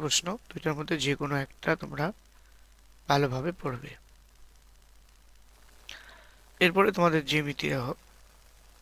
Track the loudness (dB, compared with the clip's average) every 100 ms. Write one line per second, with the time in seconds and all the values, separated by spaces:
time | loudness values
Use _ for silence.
0 | 0 -2 -4 -8 -10 -6 -4 -4 -2 -2
1 | 0 -2 -2 -2 -4 -4 -2 -2 -4 -4
2 | -4 -6 -16 -20 -20 -20 -20 -20 -20 -8
3 | 0 2 2 0 -4 -4 -6 -6 -10 -16
4 | -20 -20 -20 -20 -20 -20 -20 -20 -20 -20
5 | -20 -20 -20 -20 -20 -20 -20 -20 -18 -18
6 | -20 -20 -20 -20 -16 2 4 6 4 4
7 | 4 4 2 0 0 -2 -2 -2 -2 -8
8 | -14 -20 -20 -20 -20 -20 -20 -18